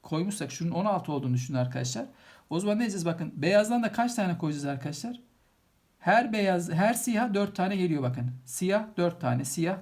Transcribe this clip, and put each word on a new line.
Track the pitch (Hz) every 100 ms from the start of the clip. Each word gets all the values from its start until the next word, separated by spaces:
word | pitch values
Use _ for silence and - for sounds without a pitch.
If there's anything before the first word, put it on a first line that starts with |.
koymuşsak | - 156 190 202 131
şunun | - 170
on | 170
altı | 208 190 -
olduğunu | 143 131
düşünün | 123 127 135
arkadaşlar. | 127 127 127 110 269 - - - -
O | 165
zaman | 202 214
ne |
diyeceğiz? | 233 196 170
Bakın | - 156 -
beyazdan | 156 208 214 240
da | 220
kaç | 220 240
tane | 240 185 170
koyacağız | 160 147
arkadaşlar? | 143 135 147 147 233 247 - _ _ _ _ _ _ _
Her | - 214 240
beyaz, | 214 196 175 170
her | 165 208
siyah | 233 - 214 240
dört | 202 202 -
tane | 185 196
geliyor | 180 147
bakın. | 127 127 123 -
Siyah | - - 180 202 214 -
dört | 175 170
tane, | 135 123
siyah | 135 - 165 190